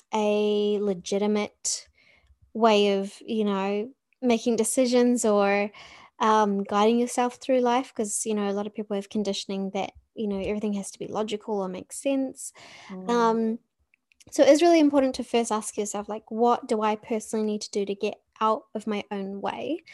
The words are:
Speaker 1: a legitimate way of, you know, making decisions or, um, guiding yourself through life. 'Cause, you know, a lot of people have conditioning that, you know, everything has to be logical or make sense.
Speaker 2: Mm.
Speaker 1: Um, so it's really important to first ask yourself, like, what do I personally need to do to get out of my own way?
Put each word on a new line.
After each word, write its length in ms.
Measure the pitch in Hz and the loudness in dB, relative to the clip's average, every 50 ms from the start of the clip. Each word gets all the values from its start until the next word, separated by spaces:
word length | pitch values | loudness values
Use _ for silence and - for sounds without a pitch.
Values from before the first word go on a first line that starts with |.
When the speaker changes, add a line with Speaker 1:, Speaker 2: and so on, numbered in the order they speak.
| - _ - | -10 _ -2
Speaker 1:
a 640 | 220 208 208 208 214 208 208 208 208 208 208 208 196 | 0 0 2 2 2 2 0 0 0 0 0 0 0
legitimate 1080 | 208 202 190 175 - - 196 196 208 214 208 208 208 - - _ - - - - - _ _ _ _ _ _ _ _ _ _ _ _ _ - | 0 -2 -2 -4 -4 -4 -2 0 0 0 0 0 -2 -4 -8 _ -8 -8 -8 -8 -10 _ _ _ _ _ _ _ _ _ _ _ _ _ -2
way 380 | 220 233 226 208 208 202 202 196 196 | 2 4 4 4 4 4 4 2 0
of, 160 | 196 202 - - - | -2 -6 -10 -14 -10
you 180 | - 226 220 208 | -6 -2 -2 0
know, 460 | 208 196 190 196 202 202 208 220 262 - _ _ _ _ _ | 0 0 -2 -2 -2 -4 -4 -6 -8 -12 _ _ _ _ _
making 340 | 254 247 233 226 - 247 226 | 0 0 0 2 2 0 0
decisions 680 | 208 226 - - 269 262 240 247 247 247 247 247 233 - | 2 0 0 0 0 2 2 4 4 4 4 4 2 2
or, 460 | 220 208 202 202 202 202 202 202 208 - - - - - - - - _ - | 2 2 4 4 2 2 0 0 -2 -6 -12 -20 -20 -20 -20 -20 -20 _ -2
um, 420 | 233 220 214 214 214 202 196 196 202 | 2 4 4 4 4 2 2 0 -2
guiding 340 | - 208 202 208 226 233 240 | 0 2 2 4 4 4 2
yourself 360 | 240 240 - 254 247 247 247 | 2 0 0 0 -2 -2 -4
through 240 | - - - 262 254 | -6 -2 0 2 2
life. 320 | 247 240 240 262 262 - - | 2 2 2 0 -2 -4 -6
'Cause, 300 | - 220 208 - - - | -6 -6 -4 -4 -6 -4
you 80 | 220 214 | -2 -2
know, 140 | 208 202 202 | -2 -2 -2
a 20 | 196 | -2
lot 120 | 202 208 | -4 -6
of 80 | 208 - | -6 -8
people 200 | - 208 - 208 | -10 -8 -6 -6
have 120 | 196 196 - | -6 -6 -4
conditioning 600 | - 220 196 196 202 - - - 196 196 196 190 | -4 -4 -2 -2 -4 -4 -6 -6 -6 -6 -6 -4
that, 220 | 196 196 - - - - _ _ _ | -4 -6 -6 -6 -10 -16 _ _ _
you 140 | - 220 202 | -8 -6 -4
know, 100 | 196 190 | -4 -4
everything 340 | 190 196 208 208 220 214 202 | -4 -4 -4 -4 -4 -4 -4
has 160 | 202 185 - | -6 -6 -10
to 60 | - - | -12 -12
be 100 | 160 165 | -12 -8
logical 520 | - 202 220 208 208 208 - - 214 196 | -6 -6 -6 -6 -6 -8 -8 -6 -6 -4
or 80 | 190 185 | -4 -6
make 240 | 180 185 - - | -8 -10 -14 -14
sense. 600 | - - - 277 269 269 262 262 269 - - - - - - - - - - - | -14 -6 -4 -2 -2 -2 -2 -4 -8 -12 -16 -16 -16 -18 -20 -20 -20 -20 -18 -16
Speaker 2:
Mm. 180 | 190 185 185 208 | -14 -10 -4 -2
Speaker 1:
Um, 480 | 240 240 233 226 226 226 226 220 226 - _ _ _ _ _ _ _ _ _ _ _ _ _ - | 0 2 2 2 2 0 0 -2 -4 -6 _ _ _ _ _ _ _ _ _ _ _ _ _ -2
so 140 | - - 269 | 2 6 8
it's 180 | 269 302 294 | 8 8 8
really 180 | 339 339 339 330 | 8 6 6 6
important 340 | 302 285 285 285 269 262 262 | 6 6 4 4 2 2 0
to 80 | - 233 | -4 -4
first 260 | - - 233 233 - | -2 -2 0 0 0
ask 240 | 214 214 214 - - | -2 -4 -4 -6 -6
yourself, 320 | 220 208 202 - 208 202 - | -6 -6 -6 -6 -8 -8 -10
like, 220 | 208 220 - - | -10 -12 -12 -8
what 380 | 220 220 240 240 240 - 277 - | -2 2 2 4 2 2 0 -2
do 140 | 233 214 | -2 0
I 140 | 214 214 214 | 0 0 -2
personally 480 | 214 - - 233 214 - - - 220 214 | -2 -4 -4 -6 -6 -4 -4 -4 -2 -2
need 160 | 214 214 208 | -2 -4 -4
to 80 | - - | -6 -6
do 140 | - 208 202 | -4 -4 -4
to 100 | 202 196 | -4 -4
get 260 | 196 214 208 - - _ _ _ - | -4 -4 -6 -6 -8 _ _ _ -2
out 260 | 220 220 220 285 - _ - | 0 0 0 0 -4 _ -10
of 120 | 220 - | -8 -6
my 180 | 214 208 202 - - | -4 -4 -4 -6 -6
own 300 | 208 196 196 196 196 196 | -8 -8 -8 -8 -8 -6
way? 440 | 196 - - 233 240 269 311 359 - - | -6 -6 -6 -6 -6 -6 -6 -6 -8 -14